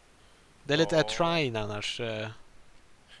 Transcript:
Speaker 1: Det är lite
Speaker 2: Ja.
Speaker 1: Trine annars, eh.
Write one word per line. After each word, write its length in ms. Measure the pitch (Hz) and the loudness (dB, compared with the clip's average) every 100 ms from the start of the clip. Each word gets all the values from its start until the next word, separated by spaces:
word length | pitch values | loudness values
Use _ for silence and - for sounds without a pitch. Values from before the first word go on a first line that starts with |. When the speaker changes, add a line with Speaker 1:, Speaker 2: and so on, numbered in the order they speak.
| - - - - - - | -20 -20 -20 -20 -20 -12
Speaker 1:
Det 80 | 143 | 0
är 60 | 147 | 2
lite 180 | 160 160 | 4 4
Speaker 2:
Ja. 60 | |
Speaker 1:
Trine 540 | 151 - 170 170 139 113 | 2 2 2 2 0 -2
annars, 400 | 107 104 - - | -4 -4 -6 -6
eh. 280 | 117 110 107 110 - - - - - - - - | -6 -6 -8 -10 -18 -20 -20 -20 -20 -20 -20 -20